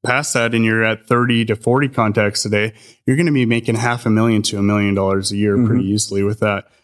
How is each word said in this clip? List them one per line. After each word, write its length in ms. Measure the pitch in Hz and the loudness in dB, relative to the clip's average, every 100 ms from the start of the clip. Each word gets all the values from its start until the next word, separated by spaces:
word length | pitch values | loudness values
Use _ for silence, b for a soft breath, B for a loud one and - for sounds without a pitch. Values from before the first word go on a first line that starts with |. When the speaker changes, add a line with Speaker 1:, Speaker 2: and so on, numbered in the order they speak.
Speaker 1:
past 300 | - 127 147 | -4 -2 -2
that 200 | 123 117 | -2 0
and 100 | 117 113 | 0 0
you're 180 | 113 | 0
at 220 | 113 113 - | 0 -2 -2
thirty 380 | 120 123 117 113 | 0 2 0 0
to 100 | 104 | -2
forty 320 | - 131 139 | 0 0 0
contacts 560 | 127 110 110 104 - 107 | -2 0 0 0 -2 -2
a 40 | |
day, 240 | 104 110 - B B B | -2 -2 -6 B B B
you're 120 | 135 | 0
gonna 140 | 175 | 2
be 140 | 143 117 | 2 2
making 300 | 117 113 113 | 0 0 -2
half 300 | 120 120 117 | 0 -2 0
a 40 | |
million 320 | 110 117 107 | 2 2 2
to 140 | 104 101 | 0 -2
a 60 | |
million 300 | 101 104 101 98 | 0 2 0 0
dollars 360 | 95 98 95 | 0 -2 -2
a 60 | 101 | -2
year 180 | 104 101 | 0 2
pretty 280 | 113 113 | 2 2
Speaker 2:
Mm-hmm. 100 | 95 | 0
Speaker 1:
easily 300 | 104 - 98 | -2 -2 -2
with 160 | 101 107 | -2 -2
that. 260 | 107 98 - b | -2 -2 -6 b